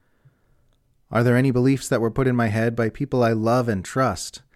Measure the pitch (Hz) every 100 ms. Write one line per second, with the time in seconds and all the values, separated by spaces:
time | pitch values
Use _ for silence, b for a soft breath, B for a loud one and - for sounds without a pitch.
0 | _ _ _ _ _ _ _ _ _ _
1 | - 113 120 123 135 123 127 135 - 123
2 | 113 107 131 123 117 107 117 113 113 -
3 | 143 127 113 113 110 123 117 98 87 131
4 | 127 92 - - _